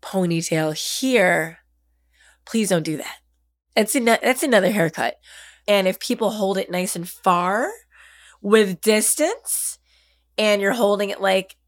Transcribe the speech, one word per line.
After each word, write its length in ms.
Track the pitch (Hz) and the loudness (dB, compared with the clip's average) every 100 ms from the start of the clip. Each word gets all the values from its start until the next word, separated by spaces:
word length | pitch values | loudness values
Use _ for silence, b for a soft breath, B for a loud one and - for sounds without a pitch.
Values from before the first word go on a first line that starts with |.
"Ponytail 720 | - 190 180 170 170 160 156 151 - - | -4 -2 0 -2 0 0 -2 -4 -6 -4
here? 560 | 262 247 180 170 160 165 _ _ _ _ _ b b b - | 0 4 4 2 -2 -10 _ _ _ _ _ b b b -6
Please 240 | 226 202 | -2 0
don't 140 | 180 | 0
do 140 | 160 156 | 0 -6
that. 200 | - - _ _ _ _ _ - | -10 -16 _ _ _ _ _ -2
That's 200 | 214 285 | 0 2
ano-, 220 | 233 226 | 2 2
that's 200 | - 254 | 2 0
another 280 | 311 220 185 | 2 4 4
haircut." 440 | 104 165 - 120 - B B B B - | 0 -2 0 -6 -6 B B B B 0
And 200 | 202 185 | 2 2
if 120 | 190 | -2
people 320 | - 240 208 | -4 -2 -2
hold 260 | 214 196 190 | 0 -2 -2
it 140 | - | -4
nice 240 | 175 180 175 | -4 -4 -6
and 120 | 170 | -10
far 600 | - 196 175 180 208 311 453 _ b b b b b | -4 0 0 0 -2 -4 -8 _ b b b b b
with 380 | 202 220 202 180 | 2 2 2 -2
distance 960 | 220 214 220 - 311 466 - - - - _ _ _ _ _ - | 0 0 0 0 -2 -2 -8 -6 -6 -12 _ _ _ _ _ -2
and 220 | 214 208 | 0 2
you're 100 | 196 | 0
holding 400 | 233 202 202 196 | 2 2 2 -2
it 100 | - | -2
like 340 | 196 190 185 - | 0 0 -2 -18